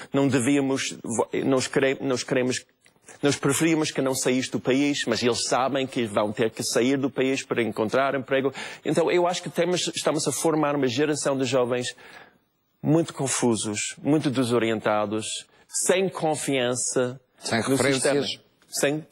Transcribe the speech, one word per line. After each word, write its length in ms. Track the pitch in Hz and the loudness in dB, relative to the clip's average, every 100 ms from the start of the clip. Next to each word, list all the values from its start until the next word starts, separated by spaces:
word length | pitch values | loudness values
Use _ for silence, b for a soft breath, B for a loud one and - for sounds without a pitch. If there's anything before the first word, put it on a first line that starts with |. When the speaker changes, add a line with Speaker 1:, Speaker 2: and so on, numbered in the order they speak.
| B | B
Speaker 1:
não 140 | 139 139 | 2 2
devíamos, 680 | 131 120 143 135 135 - - | 4 2 2 2 -2 -4 -8
vo-, 260 | - 113 - - 135 | -4 -2 -2 -2 2
nós 200 | 131 - | 2 0
quere-, 320 | 147 135 135 | 0 0 0
nós 220 | 135 123 | -2 -2
queremos, 360 | - 131 127 123 - _ _ _ B B | 0 0 0 -2 -8 _ _ _ B B
nós 120 | 143 - | 0 2
preferimos 520 | 143 135 160 156 156 | 0 2 2 2 0
que 140 | - | -2
não 100 | 131 | -2
saísse 380 | 131 135 127 123 | 0 0 0 0
do 80 | 117 | -2
país", 400 | - 135 143 143 - | 0 2 2 0 -2
mas 160 | 107 | 0
eles 220 | 120 117 - | 2 0 0
sabem 400 | 131 131 139 127 | 0 0 -2 -2
que 180 | 131 113 | -2 -2
vão 260 | 104 107 | 0 0
ter 200 | 107 113 | 0 -2
que 100 | - | -2
sair 320 | - 123 123 139 | -2 2 2 2
do 140 | 131 | 0
país 340 | 139 131 135 | 0 0 -2
para 200 | - 120 | -2 -2
encontrar 500 | 110 - 107 131 135 | 0 -2 0 0 0
emprego. 400 | 135 117 135 131 B B B - | -2 -2 0 0 B B B -2
Então, 240 | 160 160 | 0 2
eu 160 | 180 175 | 2 2
acho 160 | 180 | -2
que 80 | - | -4
temos, 380 | - 170 175 165 - | -2 0 0 -2 -4
estamos 320 | 160 151 147 | -2 -2 -2
a 40 | |
formar 440 | 135 165 156 147 143 | 0 0 2 2 2
uma 120 | 131 | 0
geração 480 | 113 151 147 151 135 | 2 0 0 -2 0
de 100 | 127 | 2
jovens 500 | 127 120 123 123 B B B B B _ _ _ _ | 2 2 0 -4 B B B B B _ _ _ _
muito 320 | 139 160 160 - | 2 2 2 -2
confusos, 800 | 135 - 123 107 110 104 - - | -4 0 2 2 -2 -4 -6 -4
muito 320 | 135 156 147 | 0 2 2
desorientados, 960 | 123 120 120 113 110 113 107 104 107 - - - b b | 0 2 2 2 0 0 0 0 -2 -4 -8 -12 b b
sem 400 | - - 185 185 | -2 2 2 0
confiança 1120 | - 160 143 - 135 123 127 - 135 123 131 _ _ | -2 -2 -2 -2 0 0 -2 -2 0 -2 -4 _ _
Speaker 2:
Sem 200 | - 113 | -4 -2
Speaker 1:
no 80 | 120 | 0
Speaker 2:
referências? 560 | 135 127 135 143 143 98 | 2 2 2 2 0 -2
Speaker 1:
sistema. 160 | - _ _ _ | -6 _ _ _
Sem 360 | - 139 151 - | -2 0 -2 -8